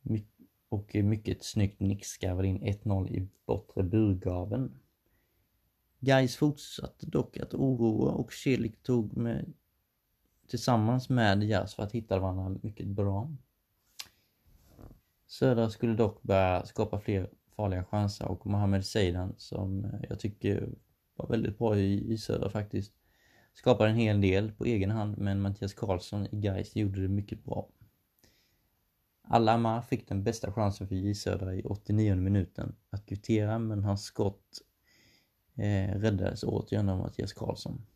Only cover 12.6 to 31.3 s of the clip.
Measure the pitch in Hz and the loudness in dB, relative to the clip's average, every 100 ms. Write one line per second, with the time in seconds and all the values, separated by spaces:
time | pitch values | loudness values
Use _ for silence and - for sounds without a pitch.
12.6 | 110 - 101 98 101 98 139 147 _ _ | -8 -8 -6 0 0 0 -4 -10 _ _
13.6 | _ _ _ - - _ _ _ _ - | _ _ _ -20 -20 _ _ _ _ -20
14.6 | _ - - - _ _ _ - 131 117 | _ -20 -20 -20 _ _ _ 2 4 4
15.6 | 113 101 117 110 107 104 - 98 95 90 | 2 0 0 2 0 0 2 4 6 2
16.6 | - - 107 101 - 98 90 - _ - | -2 -4 -2 -2 0 -2 -2 -10 _ -4
17.6 | 104 90 90 104 101 101 - 95 101 101 | -2 -2 -2 0 0 -2 -6 -4 -2 2
18.6 | 101 98 98 110 92 90 95 - - - | 4 2 2 2 2 2 -4 -8 -8 -6
19.6 | 98 95 101 101 - 107 104 104 104 98 | -4 -4 -4 -6 -8 -6 -6 -4 -2 0
20.6 | 110 110 _ _ _ - - 117 113 104 | -2 -10 _ _ _ -10 -4 -2 -2 0
21.6 | 117 104 98 101 113 110 - - - 104 | 2 4 2 2 -2 -4 -2 -2 -2 -4
22.6 | 104 101 101 _ _ _ _ _ _ - | -4 -6 -6 _ _ _ _ _ _ -4
23.6 | - 107 107 113 110 104 98 95 107 107 | 2 6 6 6 4 6 6 4 2 -2
24.6 | - 110 95 110 104 101 101 98 98 98 | 0 2 2 0 -2 -2 -2 0 -2 -2
25.6 | 98 - 101 90 - 104 98 107 104 95 | -6 -4 -2 -2 -2 -6 -4 -2 -2 -2
26.6 | 98 110 104 95 95 101 101 - - - | -4 -2 -2 0 0 -2 -2 -10 -6 -8
27.6 | - _ - _ _ _ _ _ _ _ | -8 _ -20 _ _ _ _ _ _ _
28.6 | _ _ _ _ _ _ - 117 110 117 | _ _ _ _ _ _ 2 4 6 4
29.6 | 113 113 123 135 - 98 101 110 101 98 | 2 0 -2 -4 -2 -2 0 -2 -4 0
30.6 | 104 98 98 95 98 101 - | 0 -2 -4 -2 -2 -2 -2